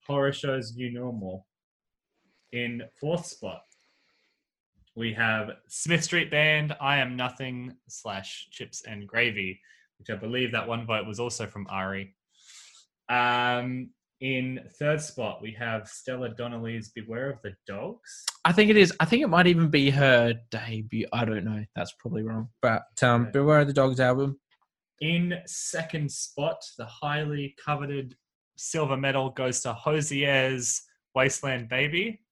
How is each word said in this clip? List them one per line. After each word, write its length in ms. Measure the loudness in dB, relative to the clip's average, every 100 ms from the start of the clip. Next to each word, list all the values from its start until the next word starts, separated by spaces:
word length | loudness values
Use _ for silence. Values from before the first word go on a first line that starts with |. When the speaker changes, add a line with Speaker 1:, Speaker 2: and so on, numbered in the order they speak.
| -2
Speaker 1:
Horror 240 | 0 0
Show's 440 | 0 -4 -4 -4 -8
New 140 | -8
Normal. 520 | -6 -8 -8 -8 -10 _ _ _ _ _ _ _ _ _ _ _
In 300 | -6 -6 -6 -12 _
fourth 240 | -4 -4 -6
spot, 380 | -12 -12 -12 _ _ _ _ _ _ _ _ _ _ _ _ _ -8
we 160 | -6
have 360 | -2 0 0 -4 -12 _
Smith 360 | -10 0 0 2
Street 260 | -2 0
Band, 420 | 2 2 2 -2 -4
I 180 | 0 0
Am 180 | 0 -4
Nothing 580 | -6 -6 -10 -8 -12 -16 _
slash 580 | -14 -10 -10 -10 -16 -18
Chips 320 | -16 -14 -14 -14
and 180 | -14 -6
Gravy, 540 | 0 0 0 -6 -8 _ _ _ _
which 100 | -10
I 60 | -8
believe 380 | -4 -2 -2
that 140 | -2 -4
one 180 | -6 -2
vote 200 | -4 -4
was 140 | -6
also 280 | -6 -6 -8
from 200 | -10 -8
Ari. 460 | -6 -4 -6 -10 _ _ _ -20 -20 -20 -20 _ _ -2
Um, 800 | 0 2 2 2 0 -2 -6 -8 _ _ _
in 400 | -4 -2 -4 -8 -12 _
third 220 | 0 0
spot, 400 | -4 -6 -6 -6
we 100 | -12
have 360 | -8 -4 -6 -6
Stella 400 | -14 -10 -6 -6
Donnelly's 600 | -6 -8 -6 -6 -8 -10
Beware 400 | -14 -10 -6 -6
of 120 | -8
the 140 | -12 -14 -12
Dogs. 560 | -10 -10 -12 -18 -10 -10 0 2
Speaker 2:
I 80 |
think 160 | 6 8
it 80 | 8
is. 160 | 8 6
I 40 | 2
think 160 | 4
it 60 | 6
might 200 | 6 6
even 220 | 6 6
be 200 | 6 4
her 460 | 6 8 8 6 2 -6
debut. 580 | -10 -6 -6 -4 -4 -2
I 140 | -2 0
don't 180 | -2
know. 220 | -2 -4 -6 -8
That's 180 | -8 -8
probably 240 | -8 -4
wrong. 240 | -4 -4 -8 _
But, 220 | 0 0 -4 2
um, 220 | 4 4
Speaker 1:
Okay. 80 | 4
Speaker 2:
Beware 280 | 2 6 6
of 60 | 6
the 60 |
Dogs 260 | 4 4 4
album. 400 | 2 2 0 -4 _ _ _ _ _ _
Speaker 1:
In 400 | -2 0 0 -4 -8
second 640 | -10 -8 -6 -6 -4 -6
spot, 540 | -6 -10 -4 -4 -4 -12 -14
the 80 | -14
highly 680 | -8 -4 -2 -2 -4 -6 -10
coveted 520 | -4 -4 -2 -6 -6 -14 _ _ _ -14
silver 400 | -6 -2 0 2
medal 360 | 2 2 0
goes 280 | 0 -2 -2
to 120 | -4
Hozier's 1120 | -2 0 2 0 0 4 4 4 0 -2 -4 -6 _ _ 2
Wasteland 520 | 4 2 -4 -4 -2
Baby. 540 | 0 0 0 -2 -6 _